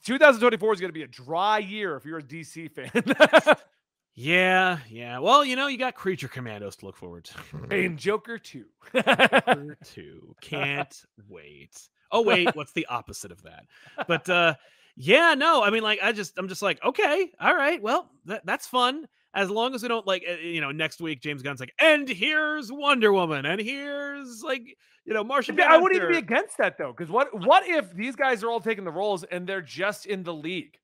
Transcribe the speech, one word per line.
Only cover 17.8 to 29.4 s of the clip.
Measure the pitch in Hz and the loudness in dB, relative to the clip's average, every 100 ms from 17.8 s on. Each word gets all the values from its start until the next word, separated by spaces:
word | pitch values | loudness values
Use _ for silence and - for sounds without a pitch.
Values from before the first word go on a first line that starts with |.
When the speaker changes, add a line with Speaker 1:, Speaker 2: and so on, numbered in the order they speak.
Speaker 2:
well, | 208 302 349 _ - | -2 -2 -4 _ -12
that, | 208 175 | -10 -4
that's | 226 - | -6 -2
fun." | 254 247 285 294 _ _ 190 | 0 0 -2 -12 _ _ -4
As | 190 | -2
long | 214 240 | 0 -2
as | 262 | -4
we | 240 | -4
don't, | 226 196 | -4 -2
like, | 185 165 | -2 -4
uh, | |
you | 175 170 165 | -8 -6 -4
know, | 143 | -4
next | 151 156 - | -4 -6 -6
week, | 165 147 | -8 -8
James | 151 143 | -8 -8
Gunn's | 131 131 | -8 -10
like, | 131 - | -10 2
"And | 320 302 269 | 4 4 0
here's | 185 262 311 302 302 220 | -2 0 0 -2 -6 -10
Wonder | 277 285 269 214 | -4 0 4 6
Woman, | 196 170 143 143 | 4 2 -2 -2
and | 190 | -2
here's, | 214 277 285 285 285 285 262 226 | -4 -8 -8 -8 -8 -10 -14 -12
like, | 320 262 233 - _ _ | -8 -8 -8 -20 _ _
you | - | -6
know, | 214 | -4
Martian | 214 277 226 - | 0 -2 0 2
Speaker 1:
Yeah, | 311 | 8
I | 320 | 8
wouldn't | 370 370 | 8 2
even | 359 | 2
be | |
Speaker 2:
Manhunter." | 339 196 | 0 0
Speaker 1:
against | 247 440 - | -2 -2 -2
that, | 202 - | -2 -2
though, | 143 | -10
'cause | 110 165 | -10 -2
what, | 214 277 | 0 0
what | 208 185 349 370 | 0 4 4 4
if | 320 190 | -2 -2
these | 175 240 | -8 -8
guys | 233 269 233 | -2 -2 0
are | 226 | -2
all | 233 | -2
taking | 208 220 | -2 -4
the | 185 | -6
roles | 156 208 190 | -4 -2 -4
and | - 180 | -6 -10